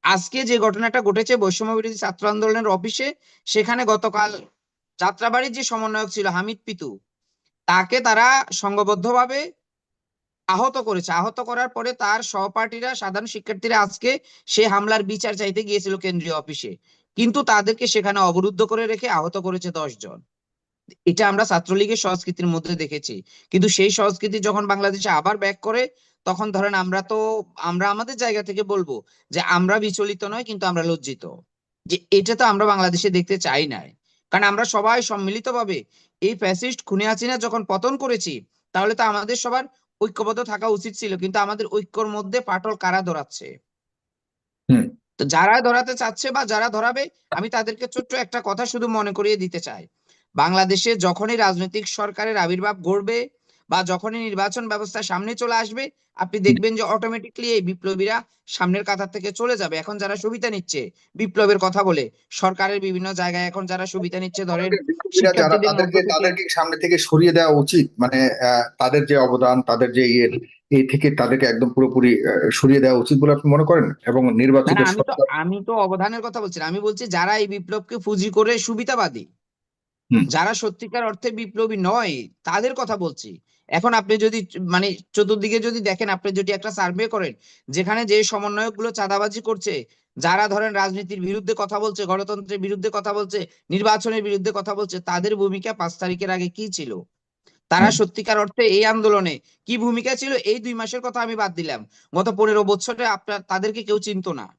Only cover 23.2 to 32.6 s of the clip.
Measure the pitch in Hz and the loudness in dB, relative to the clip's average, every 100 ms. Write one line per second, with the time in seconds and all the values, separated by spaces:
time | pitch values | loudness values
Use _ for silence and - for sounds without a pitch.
23.2 | - _ _ 190 202 - 196 202 202 185 | -16 _ _ 2 4 4 4 4 0 0
24.2 | 208 214 202 202 202 202 202 196 202 160 | -4 -2 -2 -2 -2 0 0 -2 0 0
25.2 | 170 208 196 196 214 233 254 _ _ _ | 0 0 -2 -2 -2 -2 -2 _ _ _
26.2 | - 180 214 190 202 196 185 190 185 220 | -6 -4 -2 0 0 0 0 -4 -2 -2
27.2 | 220 220 - - 170 175 196 208 233 247 | -2 -4 -6 -8 -4 0 0 -2 -6 -4
28.2 | 233 214 196 196 196 202 165 117 _ _ | -2 -2 -4 -6 -2 -2 -2 -6 _ _
29.2 | _ 170 - 175 185 214 208 185 202 196 | _ -4 0 2 4 2 0 -2 -4 -4
30.2 | 202 220 233 208 185 175 165 160 135 131 | -8 -8 -8 -4 -2 0 -2 -4 -6 -12
31.2 | 80 - _ _ _ _ - 175 _ 196 | -14 -18 _ _ _ _ -4 -4 _ 2
32.2 | 196 233 240 196 | 4 2 4 4